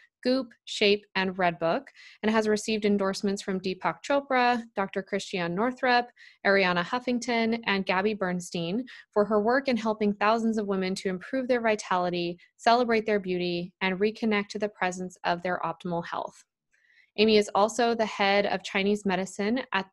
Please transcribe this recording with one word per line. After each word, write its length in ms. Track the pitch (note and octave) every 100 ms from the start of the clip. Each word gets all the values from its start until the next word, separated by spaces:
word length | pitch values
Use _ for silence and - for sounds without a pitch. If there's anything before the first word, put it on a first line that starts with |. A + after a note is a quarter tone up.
| - _
Goop, 260 | B3 C4 B3+ _
Shape, 400 | - - G#3 G#3 _ F#3+
and 200 | F#3+ F#3
Redbook, 460 | F3+ E3+ E3 A3+ C4+ - - -
and 100 | G#3+
has 160 | A3 G#3+
received 380 | G#3+ - A3 G#3
endorsements 560 | G3+ F#3+ G3 G3+ G3+
from 180 | - F#3+
Deepak 360 | F#3 F#3 F3 D#3+
Chopra, 600 | - C#4+ C#4 C4 B3 A#3+ A#3
Doctor 280 | - G3 G3
Christiane 520 | F#3+ G3 - F#3+ E3+
Northrup, 540 | F3 A#3+ B3 C4 A#3+ A#3+ _ - _ G3
Arianna 360 | G3 F#3 F3+
Huffington, 800 | F3 B3 B3 B3 B3 A#3 A3+ A3+ A#3
and 180 | G3
Gabby 300 | F#3+ F#3 G#3
Bernstein 720 | G#3 F#3 F3+ F3 F3+ E3 G#3+ B3+ - -
for 140 | G#3 G#3
her 120 | G#3+
work 300 | G#3 C4 C4+
in 80 | A#3
helping 380 | A3 A3 G#3
thousands 420 | G#3 G#3 A3+ A3+ A3
of 100 | G3+
women 280 | G3 F#3
to 160 | F#3+ G3
improve 360 | F#3 - C4 B3+
their 140 | B3
vitality, 800 | A3+ G#3+ - F#3 F3+ F3 E3+ F3 _ _
celebrate 480 | - A#3+ A#3 A3+
their 160 | A3 G#3
beauty, 540 | F#3 F3+ F3+ F3 F3+ -
and 180 | F#3+ F#3
reconnect 480 | G#3+ A3 A3+ G#3 G3+
to 100 | G#3
the 120 | G#3
presence 480 | - F#3 F3+ F3+ -
of 180 | F3+ F3
their 180 | F3+ F3+
optimal 440 | E3 E3 F3+ E3+ E3+
health. 360 | - - - _ _ _ _ _ _ _ -
Amy 200 | A3 G#3+
is 120 | G3+
also 400 | F#3+ A3 A3+ A#3
the 100 | A#3
head 400 | G#3+ - G3 G3+
of 200 | G3+ F#3
Chinese 420 | - G3 G3 G#3 G3+
medicine 540 | F3+ F#3 - G3+ B3+ -
at 140 | G3 F#3+